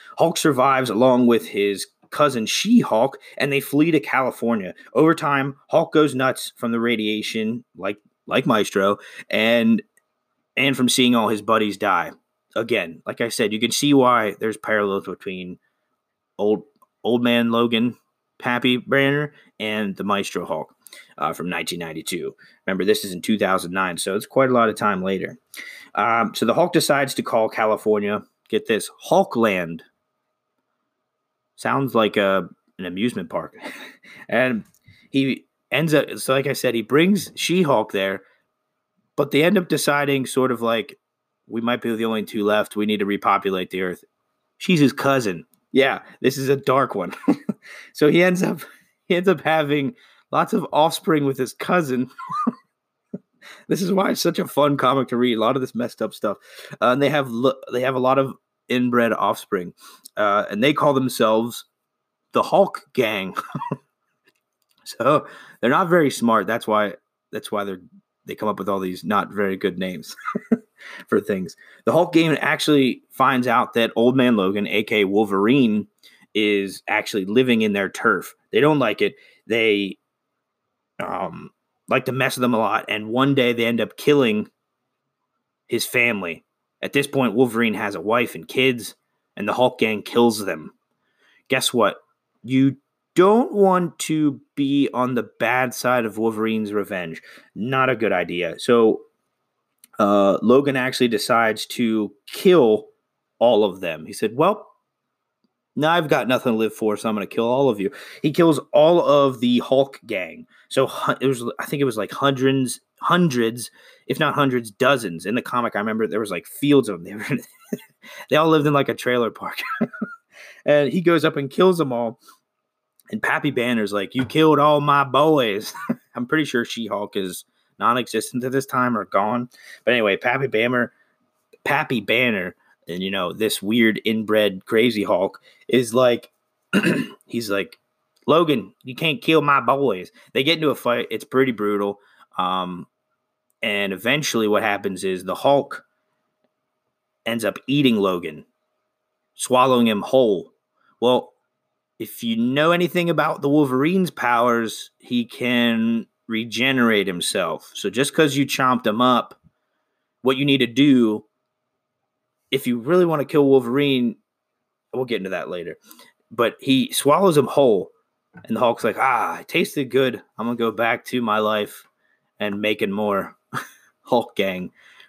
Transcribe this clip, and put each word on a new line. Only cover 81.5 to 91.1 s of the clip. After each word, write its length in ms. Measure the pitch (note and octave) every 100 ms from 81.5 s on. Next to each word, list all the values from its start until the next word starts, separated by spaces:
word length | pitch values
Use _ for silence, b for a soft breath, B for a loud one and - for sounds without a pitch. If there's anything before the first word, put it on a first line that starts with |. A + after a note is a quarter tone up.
| _ _ _ -
like 180 | B2 B2+
to 60 |
mess 240 | B2+ C3 C3
with 60 |
them 120 | B2
a 40 | A#2
lot. 260 | G#2 A2 -
And 200 | G#2+ G#2+
one 260 | A#2 C#3
day 180 | C#3 B2
they 140 | A#2 A#2
end 140 | A#2
up 160 | G#2+ -
killing 520 | - D3 B2 G#2+ G#2 _ _ _ _ _ _ _ _ _ _ _ -
his 180 | A#2 -
family. 580 | B2+ A#2+ G#2 F2+ D#2+ _ _ _ _
At 100 | -
this 140 | C#3 C#3
point, 280 | C3+ B2+
Wolverine 400 | G2+ B2+ A2 A2+
has 200 | G2+ G#2+
a 60 | G2
wife 340 | F#2+ A#2 A#2+
and 120 | - D#2+
kids, 480 | - C3 B2 G2+ - _ _ _ -
and 120 | G#2
the 40 |
Hulk 240 | F#2 B2 -
Gang 240 | A2+ G#2+
kills 420 | - A#2+ A#2+ G#2+
them. 280 | F#2+ D#2+ D2+ _ _ _ _